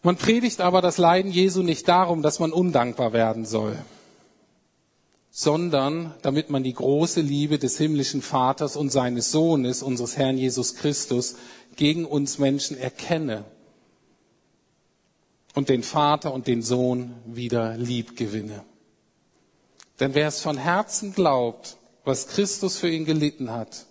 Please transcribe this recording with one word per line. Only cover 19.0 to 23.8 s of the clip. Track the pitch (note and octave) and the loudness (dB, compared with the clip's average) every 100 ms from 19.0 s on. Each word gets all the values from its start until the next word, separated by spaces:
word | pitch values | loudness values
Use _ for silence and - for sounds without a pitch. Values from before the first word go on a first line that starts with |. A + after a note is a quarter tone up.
| _ _ _ _ _ _ _ _ - - | _ _ _ _ _ _ _ _ -20 -2
Denn | C3+ | 0
wer | C#3 D3+ | 2 0
es | D3 | -2
von | D#3 D3 | -4 -2
Herzen | D3 F#3 G#3+ - G3+ | 0 0 -2 -6 -6
glaubt, | F#3+ E3 C3 A#2+ - - - _ _ | 0 2 2 0 -6 -18 -20 _ _
was | - C3 - | -4 -4 -2
Christus | - G3+ - F#3 - | -2 -2 -2 -4 -2
für | F3 | -2
ihn | D#3+ | -2
gelitten | D#3 D#3 D3 - B2 | 0 2 0 -2 -8
hat | A#2 A2 - | -6 -10 -14